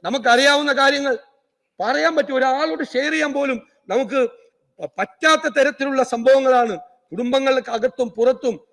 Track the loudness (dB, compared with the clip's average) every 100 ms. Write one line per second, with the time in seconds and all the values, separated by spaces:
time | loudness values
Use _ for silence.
0 | -4 -2 2 4 4 2 0 2 2 2
1 | -2 -4 _ _ _ _ _ _ -4 0
2 | 0 0 -2 0 0 0 -2 -4 -6 -4
3 | -2 -2 -2 -2 -4 -4 -10 _ -4 -4
4 | -2 -2 -2 -4 _ _ _ _ -14 -8
5 | -8 _ 2 2 0 0 0 0 -4 -2
6 | -2 0 4 4 4 2 2 -4 -12 _
7 | _ -8 -2 0 0 -2 -2 -4 -4 -4
8 | -6 0 0 0 -4 -6 _